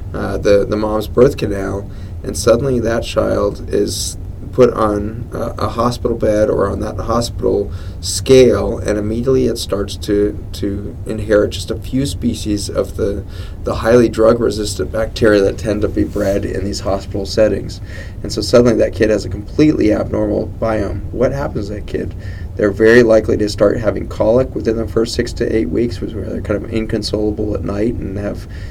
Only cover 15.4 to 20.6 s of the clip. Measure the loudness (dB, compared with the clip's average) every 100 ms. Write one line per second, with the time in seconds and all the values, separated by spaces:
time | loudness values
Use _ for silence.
15.4 | 4 0 -2 -2 0 0 -2 0 0 0
16.4 | -2 -4 -4 -4 -4 -4 -4 -6 -2 2
17.4 | 2 2 -4 -10 -10 -12 -10 -10 -6 -4
18.4 | 4 6 6 4 2 2 2 2 -2 -6
19.4 | -4 2 4 4 2 2 0 0 0 0
20.4 | -2 -4